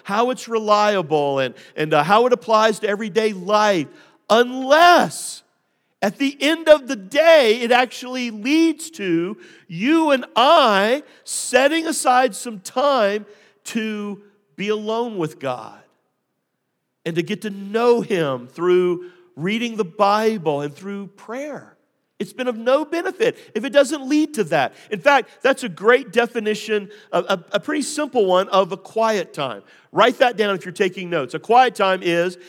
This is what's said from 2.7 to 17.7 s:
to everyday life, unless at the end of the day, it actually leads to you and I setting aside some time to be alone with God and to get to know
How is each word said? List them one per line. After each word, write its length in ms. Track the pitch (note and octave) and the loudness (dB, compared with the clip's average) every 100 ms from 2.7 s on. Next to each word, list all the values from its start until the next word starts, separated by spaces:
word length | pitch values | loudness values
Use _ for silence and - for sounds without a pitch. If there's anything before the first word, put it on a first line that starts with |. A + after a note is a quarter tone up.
| A3 | 0
to 80 | G#3 | -4
everyday 440 | G3+ A3 G3 A3 | -4 -4 -2 -2
life, 540 | F#3+ F3+ G#3 G#3+ F3+ C3 - - _ - | -4 0 2 2 0 -4 -12 -20 _ 2
unless 1120 | A3+ B3 B3+ C4 D4+ F4 E4 F3+ - - - _ _ _ _ _ _ | 2 2 -2 2 6 6 6 2 -6 -14 -16 _ _ _ _ _ _
at 140 | G3+ - | -6 -2
the 180 | C#4 C#4 | -4 -2
end 260 | C#4 E4 D#4 | -2 0 4
of 180 | D4+ B3 | 4 4
the 80 | A#3+ | -10
day, 640 | F#3 C#4 E4 D#4+ A3+ A#3+ | -2 2 6 6 6 2
it 100 | A#3 | 2
actually 600 | B3 B3+ - B3+ B3+ A#3+ | 2 2 -4 -10 -6 -6
leads 600 | G#3+ A#3 D#4+ E4 D4+ - | -6 0 2 2 0 -10
to 440 | - F#3+ E3 F3+ G#3+ - - _ | -8 -2 -2 -2 -8 -16 -20 _
you 440 | E3+ A#3+ E4 D#4 | -6 0 2 2
and 120 | C4+ C4+ | 0 0
I 680 | - C4+ E4 B3 G3 G#3 C#4+ - _ | 2 4 6 6 4 2 -2 -6 _
setting 640 | - - - B3 C#4 E4 D#4+ | -12 -10 0 2 2 0 -2
aside 480 | - C#4+ B3 C4 | -2 2 2 2
some 260 | - A#3+ G#3 | -4 -12 -14
time 680 | - B3+ C#4+ C4+ G3+ G#3+ G#3 - _ _ | -8 -2 0 2 0 -2 -10 -20 _ _
to 580 | - A#3 A3 G#3 G#3 G3 - _ _ - | -10 -8 -6 -8 -10 -12 -18 _ _ -10
be 120 | G3+ | -6
alone 500 | G#3+ G#3+ A3+ A#3+ G3+ | -4 -4 -4 -6 -6
with 200 | D3+ - | -8 -6
God 400 | C3+ B2 A2 G#2 _ _ _ _ _ _ _ _ _ _ _ _ | -8 -8 -12 -20 _ _ _ _ _ _ _ _ _ _ _ _
and 120 | E3+ E3+ | -6 -6
to 60 | |
get 200 | E3 G#3 | -6 -8
to 80 | G#3+ | -10
know 500 | G3 G3 | -12 -6